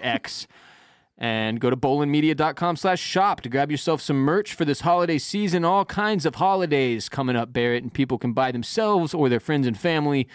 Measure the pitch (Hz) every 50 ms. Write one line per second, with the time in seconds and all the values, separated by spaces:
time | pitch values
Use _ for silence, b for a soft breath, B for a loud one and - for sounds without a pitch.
0 | - 123 113 110 - - - - - b b b b b b b b b b b
1 | b b b - - 117 113 110 110 110 110 113 120 123 127 123 127 131 135 147
2 | 147 143 143 151 151 156 156 147 151 156 143 - 175 175 170 147 - 190 180 175
3 | - - - 185 190 202 180 - - 120 120 135 143 147 151 135 - 175 160 143
4 | - - 147 139 135 143 165 202 202 - - - 170 147 135 - - 170 175 175
5 | 175 170 165 143 - - - 208 208 190 170 180 165 170 190 202 190 - - 196
6 | 208 214 214 202 139 160 - - 190 190 196 190 185 160 147 139 131 123 120 110
7 | - - - - 135 127 123 120 117 120 123 123 120 120 120 120 127 120 - -
8 | 135 127 131 113 - 123 113 131 131 127 123 120 117 - - 214 220 214 208 185
9 | 165 151 - 165 147 127 120 113 - - 156 143 135 123 117 104 - 175 160 156
10 | 147 147 143 139 123 B B